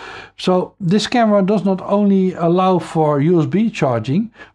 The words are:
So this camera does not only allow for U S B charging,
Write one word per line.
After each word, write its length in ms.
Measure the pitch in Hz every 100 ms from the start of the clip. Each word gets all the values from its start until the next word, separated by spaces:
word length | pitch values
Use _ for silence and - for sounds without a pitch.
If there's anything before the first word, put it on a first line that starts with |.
| - - - -
So 380 | - 185 180 -
this 260 | 175 202 208
camera 380 | 247 220 202
does 200 | 185 208
not 160 | 190 185
only 500 | - 202 202 196 185
allow 460 | 165 170 175 185 180
for 420 | 165 165 151 147
U 180 | 151 175
S 60 | 139
B 240 | 175 226
charging, 600 | - 139 117 110 160 226 - -